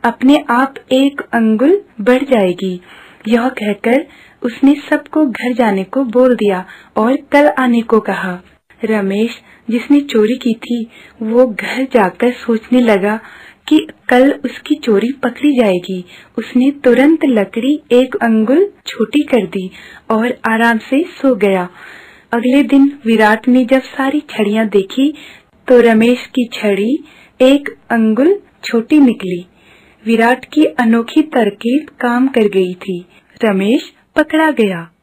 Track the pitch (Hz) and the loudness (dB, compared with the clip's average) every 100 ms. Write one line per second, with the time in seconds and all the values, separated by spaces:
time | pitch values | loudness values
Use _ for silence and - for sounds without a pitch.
0 | 240 226 262 294 294 240 269 - - 262 | -4 0 2 2 2 -2 -2 -6 -2 0
1 | 277 277 - 233 220 214 277 403 - - | 0 -2 -6 -2 0 2 2 2 -2 -4
2 | 208 254 277 240 185 175 190 180 - - | 0 0 2 0 0 -2 -6 -8 -14 -20
3 | - _ 214 226 247 254 208 202 226 262 | -20 _ -2 0 -2 -4 -6 -4 0 0
4 | 330 - - _ 247 226 269 294 - 302 | -2 -18 -20 _ -10 0 0 0 -2 -4
5 | 294 311 302 208 247 247 226 196 185 262 | -2 -2 -2 -2 -6 -2 0 -2 -4 -4
6 | 262 240 254 240 208 185 185 - - - | -2 2 2 2 0 -2 -8 -20 -8 -2
7 | 220 277 - 285 294 294 254 233 226 220 | 0 -2 0 2 2 2 0 0 2 0
8 | 208 185 185 180 - _ _ _ 220 220 | 0 -6 -8 -10 -14 _ _ _ -4 -2
9 | 196 196 233 - _ - - 226 - 285 | -2 -2 -4 -6 _ -16 -6 -6 2 0
10 | 285 226 214 254 240 226 - 240 226 - | 2 0 0 0 -2 -4 -4 -6 -6 -14
11 | - _ 220 233 254 196 - 247 262 247 | -20 _ -2 2 2 0 -8 -6 0 0
12 | 185 - 240 247 - 226 - 254 240 202 | 0 0 -4 -2 -4 -4 0 0 2 2
13 | 202 220 - - - _ - 311 - - | 0 -6 -10 -20 -20 _ 0 0 0 -12
14 | - 247 269 285 247 - - 302 - 202 | 0 2 4 0 -8 -12 -6 -4 0 0
15 | 233 277 247 240 294 254 214 180 180 185 | 0 -4 -8 -2 0 2 2 0 -4 -10
16 | 180 - - - - 247 262 285 254 240 | -10 -20 -14 -12 -4 0 0 2 2 4
17 | 285 320 294 226 190 - 254 302 _ 247 | 4 2 0 0 -2 -4 -2 -4 _ 2
18 | 262 - 233 220 220 294 403 - - - | 2 -2 0 0 2 2 0 -4 -16 -6
19 | 214 294 294 233 190 196 185 - - - | -2 -2 0 0 -2 -8 -10 -14 -20 -20
20 | _ 220 240 - 226 220 233 226 - 269 | _ -2 -2 -4 -4 0 0 0 -2 -2
21 | 359 - 269 226 202 190 180 - - - | -2 -2 -2 0 0 0 -4 -12 -20 -20
22 | - - _ 240 247 277 285 277 277 - | -20 -20 _ -4 2 2 4 4 2 0
23 | 220 226 214 220 254 247 247 262 - - | -2 2 2 2 2 0 2 0 -2 -6
24 | 269 294 - - 202 214 220 202 190 - | -4 -4 -6 -4 -2 -2 0 -2 -2 -2
25 | 277 294 - - _ _ - 247 233 220 | -2 -4 -20 -20 _ _ 2 4 6 4
26 | 233 247 - - 233 - 214 196 220 294 | 2 0 -4 -6 -6 -4 -2 -2 -2 -4
27 | - - _ _ 262 285 285 - _ 233 | -8 -20 _ _ 4 4 -2 -14 _ -2
28 | 220 220 294 403 _ _ - 233 226 302 | 0 2 2 0 _ _ -4 -4 0 4
29 | 262 214 185 175 180 _ _ _ _ _ | 4 2 -6 -8 -10 _ _ _ _ _
30 | 214 226 226 254 - 302 302 - 226 233 | -2 2 2 0 -2 0 0 0 0 0
31 | 233 311 311 254 208 - 233 277 294 _ | 0 -2 0 0 -2 -2 -2 -2 -4 _
32 | 240 240 262 247 208 190 180 180 - 180 | -4 0 0 0 0 0 -2 -4 -10 -10
33 | 180 _ _ _ 220 190 196 277 - _ | -12 _ _ _ -2 0 0 -2 -4 _
34 | _ - 302 311 320 247 208 175 165 _ | _ -2 0 0 0 0 -2 -4 -12 _